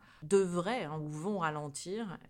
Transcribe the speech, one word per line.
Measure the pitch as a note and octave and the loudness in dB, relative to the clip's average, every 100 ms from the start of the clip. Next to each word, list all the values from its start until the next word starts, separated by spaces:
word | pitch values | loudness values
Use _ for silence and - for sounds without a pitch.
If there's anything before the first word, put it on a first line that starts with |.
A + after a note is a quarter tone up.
| - - | -14 -10
devraient, | D3+ G3 F#3 F3 F3+ B3 | 4 6 6 2 2 0
hein, | D#3 D#3 | -2 -4
ou | D3+ | -4
vont | D3+ F3+ G3+ | -4 -2 0
ralentir | E3 D3+ D3 C#3+ F3 G#3 G#3+ D#3 | 0 0 -4 -8 -6 -6 -6 -8